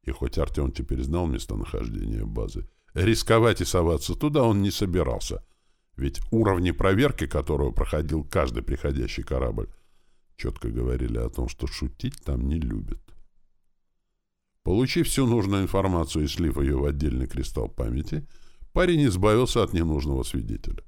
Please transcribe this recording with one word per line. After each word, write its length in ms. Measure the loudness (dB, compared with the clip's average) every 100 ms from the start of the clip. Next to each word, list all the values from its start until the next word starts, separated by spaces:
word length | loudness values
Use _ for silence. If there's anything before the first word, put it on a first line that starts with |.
И 80 | -8
хоть 260 | -6 -2 0
Артем 340 | 0 0 -2
теперь 320 | -4 -4 -4
знал 240 | 0 0 0
местонахождение 960 | -2 -4 -6 -6 -6 -6 -4 -4 -4 -4
базы, 440 | -4 -6 -6 -12 _ _
рисковать 680 | 2 4 4 4 6 6 2
и 40 | 0
соваться 500 | 2 4 2 -2 0
туда 280 | 2 4
он 180 | 4 4
не 100 | 2
собирался, 720 | 0 0 0 0 -2 -6 -8 -10 _ _ _ _ -6
ведь 260 | -4 -4 -2
уровни 400 | 2 4 4 2
проверки, 560 | 2 4 4 2 0 -2
которую 460 | -2 -2 0 0
проходил 500 | 0 0 -2 -2 -2
каждый 400 | -2 0 0 -2
приходящий 600 | -4 -4 -2 -2 -4 -6
корабль, 460 | -4 -2 -2 -2 -8 -12 _ _ _ _ _ _
четко 320 | -8 -6 -6
говорили 480 | -4 -2 -2 -2 -2
о 120 | -4
том, 180 | -4 -6
что 200 | -4 -8
шутить 560 | -4 -8 -6 -8 -8
там 240 | -4 -2 0
не 120 | -2
любят. 420 | -2 -4 -6 -8 -10 -20 -20 _ _ _ _ _ _ _ _ _ _ _ _ _
Получив 440 | 0 2 2 2 2
всю 200 | 2 4
нужную 360 | 2 2 0
информацию 600 | 2 2 2 2 0 0 -2
и 20 |
слив 300 | 0 0 2
ее 220 | 0 2
в 60 | 0
отдельный 420 | 0 0 0 -4
кристалл 420 | -4 -4 -4 -6
памяти, 580 | -4 -2 -2 -2 -6 -6 -18 -20 -20 -4
парень 320 | 0 4 6 4
избавился 580 | 4 6 6 4 2
от 100 | 2
ненужного 500 | 2 2 2 0 -2
свидетеля. 600 | -2 -4 -4 -4 -4 -6